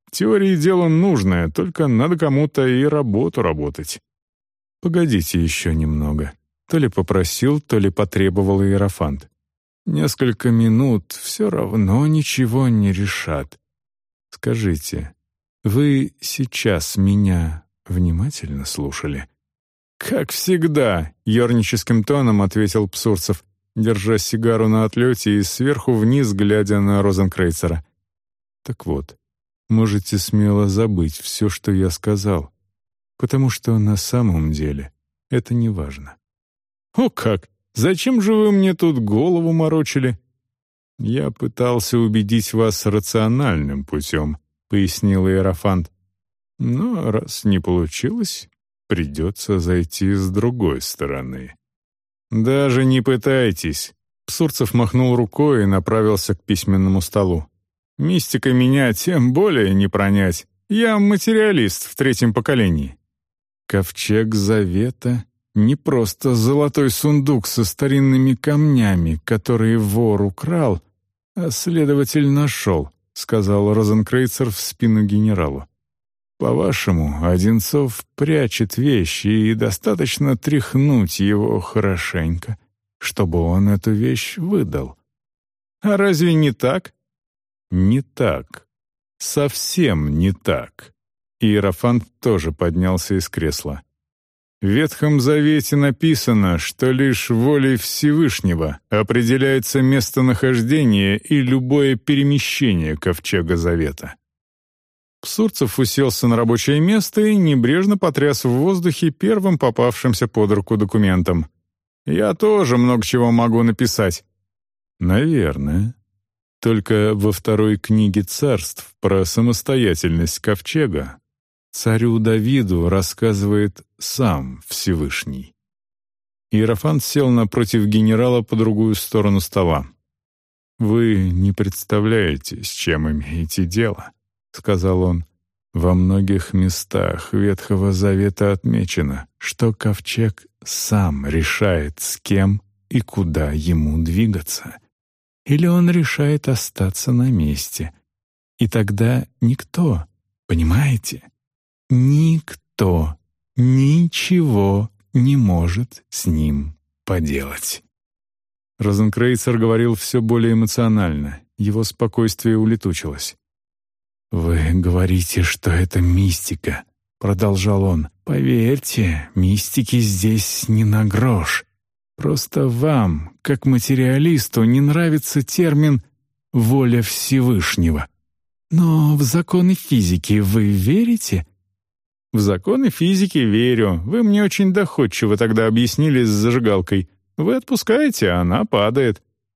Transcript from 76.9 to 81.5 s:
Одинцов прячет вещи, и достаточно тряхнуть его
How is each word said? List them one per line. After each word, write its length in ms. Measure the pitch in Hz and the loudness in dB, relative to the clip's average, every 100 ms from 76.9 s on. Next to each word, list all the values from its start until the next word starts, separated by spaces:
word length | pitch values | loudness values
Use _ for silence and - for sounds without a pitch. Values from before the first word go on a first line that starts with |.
| 85 76 73 85 | 0 -2 -2 0
Одинцов 800 | 90 101 113 - 147 135 - - | 2 2 0 0 -2 -2 -6 -12
прячет 640 | - 147 156 123 - 107 - | -4 -2 0 0 -2 -4 -2
вещи, 480 | 143 120 85 - 101 | 0 0 0 -2 0
и 280 | 110 107 | 2 0
достаточно 800 | 110 113 98 - 170 135 - 143 127 | 0 -2 -2 -2 -2 -2 -2 -2 -2
тряхнуть 800 | - 143 - 135 143 131 92 - | -2 -2 0 0 2 2 0 0
его 400 | 98 104 110 | 0 0 0